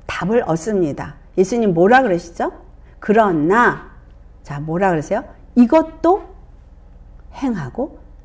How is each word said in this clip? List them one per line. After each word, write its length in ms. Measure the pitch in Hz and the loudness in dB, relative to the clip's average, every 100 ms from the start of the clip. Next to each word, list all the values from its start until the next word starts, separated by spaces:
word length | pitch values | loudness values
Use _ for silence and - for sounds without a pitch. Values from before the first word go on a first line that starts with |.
| - | -14
답을 380 | - 180 233 - | -8 -2 0 0
얻습니다. 680 | 160 220 202 160 139 160 - - - | -2 -2 -2 -2 -4 -10 -16 -6 -2
예수님 360 | 190 240 214 | 0 0 0
뭐라 280 | 165 185 254 | 2 4 4
그러시죠? 500 | 254 175 - - 294 - - - - - | 2 -2 -6 -8 -8 -8 -18 -20 -20 -10
그러나, 880 | - 214 208 165 151 220 233 - - - - - - - | 0 2 2 2 2 2 2 0 -8 -20 -20 -20 -20 -20
자, 160 | - 143 | -14 -12
뭐라 300 | 156 170 196 | -6 -2 0
그러세요? 340 | 165 147 208 - - - - | -2 -2 -6 -6 -16 -2 2
"이것도 680 | 233 320 320 - 330 392 - - - - - - - - - - - | 4 4 2 0 0 0 -2 -20 -20 -20 -20 -20 -20 -20 -20 -20 -20
행하고 680 | - 269 202 131 - 302 - - - | -8 -6 -4 -8 -8 -8 -10 -20 -20